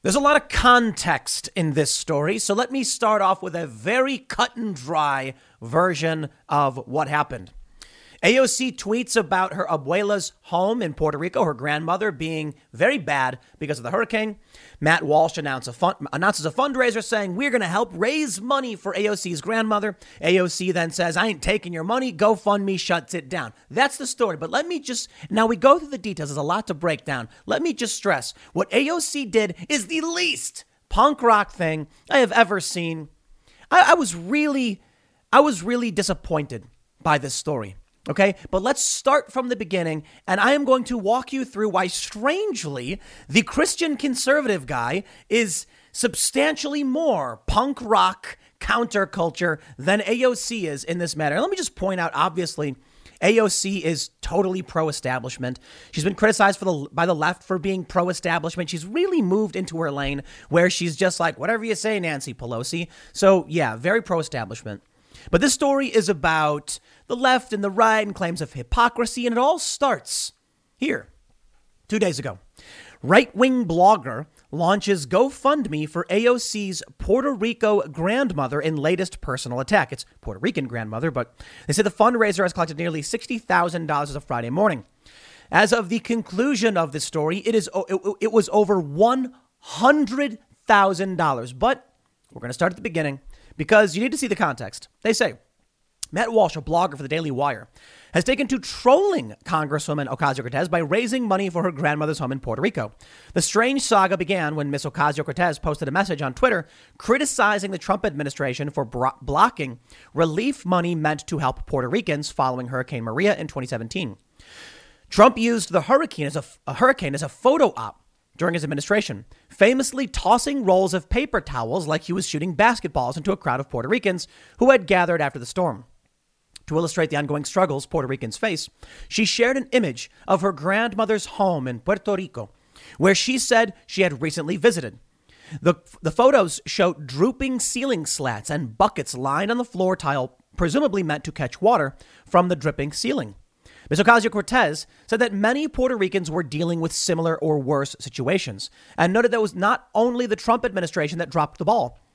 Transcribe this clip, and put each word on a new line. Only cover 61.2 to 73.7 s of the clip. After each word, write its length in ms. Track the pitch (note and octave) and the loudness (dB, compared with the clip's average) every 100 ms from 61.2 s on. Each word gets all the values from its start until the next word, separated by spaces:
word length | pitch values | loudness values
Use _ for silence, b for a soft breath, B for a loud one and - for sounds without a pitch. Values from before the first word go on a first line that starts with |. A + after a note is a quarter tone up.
| E3 - | -2 -2
"Whatever 240 | D#3+ A3+ | -2 -2
you 100 | A3+ | -2
say, 240 | G#3+ A3 G#3 | -2 -2 -2
Nancy 360 | E3+ C#3+ C3+ | -2 -6 -8
Pelosi." 520 | A#2 A#2+ A#2 B2+ E3 E3+ B B | -10 -8 -6 -4 -6 -8 B B
So, 340 | - G3 F#3+ D3 | 4 6 6 2
yeah, 260 | E3 C3 | -2 0
very 260 | A2 D#3 A3 | 0 0 0
pro-establishment. 840 | - E3+ D3+ B2+ G#2 A2+ G#2+ G2+ _ B B B B | 0 -4 -2 -6 -8 -10 -12 -12 _ B B B B
But 100 | F3 | 2
this 140 | C#4 | 4
story 340 | - C#4+ C#4 C4+ | 2 2 2 2
is 200 | A3 F3 | 2 2
about 720 | E3 E3 D#3+ D3+ D3 - - b b b | 0 0 2 0 -2 -6 -14 b b b
the 100 | A#3+ | 0
left 360 | C4 B3+ B3+ | 2 2 0
and 120 | G#3+ | -4
the 60 | G3+ | -2
right 360 | F#3+ A3 A3 G#3 | 2 4 4 0
and 80 | |
claims 280 | - F3 F3 | -4 -6 -4
of 100 | D#3+ | -8
hypocrisy, 720 | C3+ A#2+ - A#3+ A#3+ A3+ B3 A#3+ | -10 -4 2 2 2 -4 -2 -2
and 60 | |
it 60 | A#3 | 2
all 200 | C4+ E4+ | 2 0
starts 720 | - - C#4 E3+ - - - _ _ _ _ _ | -4 -2 0 0 -4 -8 -8 _ _ _ _ _
here, 320 | D4 - - _ _ _ _ _ _ _ _ | -4 -4 -8 _ _ _ _ _ _ _ _
two 100 | G#3+ | 0
days 200 | F#3+ C3 | 0 -2
ago. 200 | C3 F#2+ _ B B B B B | -8 -12 _ B B B B B
Right-wing 640 | C#3 G3+ C4 F#3+ C4 B3+ | 4 4 4 2 2 2
blogger 600 | F#3+ | 0